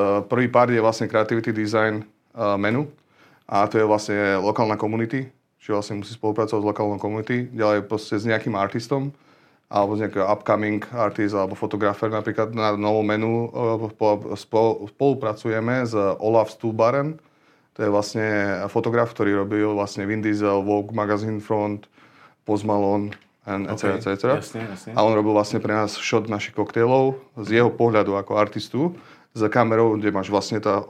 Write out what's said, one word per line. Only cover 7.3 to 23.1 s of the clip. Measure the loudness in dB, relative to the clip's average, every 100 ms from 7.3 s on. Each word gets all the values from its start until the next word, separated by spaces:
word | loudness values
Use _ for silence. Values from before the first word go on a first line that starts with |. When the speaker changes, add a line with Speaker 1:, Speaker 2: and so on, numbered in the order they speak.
| -4 -4
Speaker 1:
ďalej | -2 2 2 0
proste | -6 -4 -4
s | 0
nejakým | -2 -2 -2
artistom, | -2 -4 -4 -4 -4 -10 _ _ _ _ -4
alebo | 0 0
s | 0
nejakým | -2 0
upcoming | 0 0 0 0 0 -4 -4
artist, | -2 -2 0 -2
alebo | 0 -2
fotografer. | -4 -4 0 0 0 -2
Napríklad | -2 -2 -2 -2
na | 0 0
novom | 0 0 2 2
menu, | 0 0 0 -2
eh, | -2 -2 -2 -4
po-, | 0 2 2 -2
spo-, | -10 -2 2 2 0 -6
spolupracujeme | 0 0 2 -2 -4 -2 -2 0 0 0
s | 0 0 0
Olaf | 2 4 2
Stubaren, | -2 -4 2 2 2 -2 -6 _ _ _ _ _
to | -4 0
je |
vlastne | 0 0 -2 0 0 -2 -2 -2
fotograf, | -2 0 2 0
ktorý | 0 0 0
robil | 0 0 0
vlastne | 0 -4 -4
Vin | -4 -2
Diesel, | -2 0 2 2
Vogue, | 2 0 0
Magazine | -4 -2 -2 -2 -6
Front, | -4 -2 -2 -6 -12 _ -20 _ -20 _
Post | -4 -2
Malone, | 0 0 2 0 -2